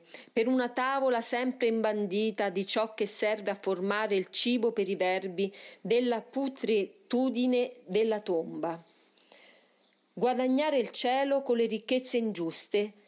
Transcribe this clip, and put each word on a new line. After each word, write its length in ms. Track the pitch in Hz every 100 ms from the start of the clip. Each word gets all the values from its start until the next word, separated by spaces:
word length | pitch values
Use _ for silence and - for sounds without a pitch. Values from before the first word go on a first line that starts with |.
| - - -
per 160 | - 233
una 220 | 262 247
tavola 520 | 254 262 269 262 240
sempre 440 | 226 240 254 254 233
imbandita 840 | 226 214 208 202 196 220 208 202
di 180 | 185 196
ciò 260 | 220 220
che 140 | 220 202
serve 420 | - 214 214 202
a 80 | 196
formare 560 | 196 180 196 208 214 196
il 120 | 185
cibo 440 | - 247 247 226
per 140 | 226 190
i 80 | 190
verbi 560 | 185 185 190 175 196 - - -
della 400 | 185 233 247 226
putredine 1600 | - 262 277 262 208 214 190 - _ 240 262 233 254 247 247 - -
della 340 | 190 226 214
tomba. 600 | 208 170 165 165 165 165 - _ _ _ _ - - - _ _ _ _ _ -
Guadagnare 640 | 233 247 254 262 302 285
il 140 | 208
cielo 500 | - 247 262 277 277
con 160 | 269 233
le 80 | 226
ricchezze 520 | 214 - 254 262 240
ingiuste 760 | 226 196 165 160 - 208 208 -